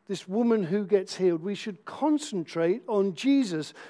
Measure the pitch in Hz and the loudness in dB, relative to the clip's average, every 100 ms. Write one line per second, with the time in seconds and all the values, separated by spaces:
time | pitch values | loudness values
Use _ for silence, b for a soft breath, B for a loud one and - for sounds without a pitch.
0 | - 190 - 202 240 220 170 202 196 202 | -10 -10 -4 0 2 2 2 -2 2 2
1 | 185 - 185 170 180 202 - 175 - - | 0 0 0 2 -2 -6 -8 -12 -14 -2
2 | 294 302 - 196 160 170 165 220 - 208 | 0 0 0 -4 -4 0 0 0 0 0
3 | 196 170 262 277 233 160 147 B | 0 0 2 4 2 -2 -6 B